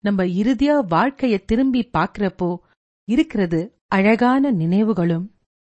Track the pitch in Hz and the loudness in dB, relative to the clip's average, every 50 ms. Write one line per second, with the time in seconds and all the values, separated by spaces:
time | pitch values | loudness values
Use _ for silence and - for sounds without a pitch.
0 | - 202 208 190 185 180 175 185 208 247 269 214 277 285 294 294 240 175 - 165 | -2 -2 -2 0 -2 0 0 0 0 0 0 2 2 2 2 0 0 0 0 2
1 | 214 277 277 - 269 247 214 190 _ - 220 240 269 269 247 254 233 _ - - | 2 0 -2 -2 -2 0 0 -2 _ -2 0 0 2 0 0 -2 -2 _ -2 -2
2 | 170 180 _ - 208 185 - - 185 170 175 170 _ _ _ _ _ _ _ _ | -2 -2 _ -4 -4 -4 -2 -4 -4 -4 -4 -6 _ _ _ _ _ _ _ _
3 | _ - 220 277 320 - - 208 190 170 170 160 175 233 _ _ _ _ - 196 | _ -2 0 0 0 -2 -2 -2 -2 0 -2 -4 -4 -6 _ _ _ _ -2 2
4 | 196 208 226 214 247 247 254 277 269 285 240 170 160 165 180 202 220 214 220 185 | 2 2 2 2 2 2 2 2 0 0 0 0 0 0 0 2 2 0 0 0
5 | 170 170 165 165 185 208 _ _ _ _ _ _ | 0 0 -2 -2 -6 -10 _ _ _ _ _ _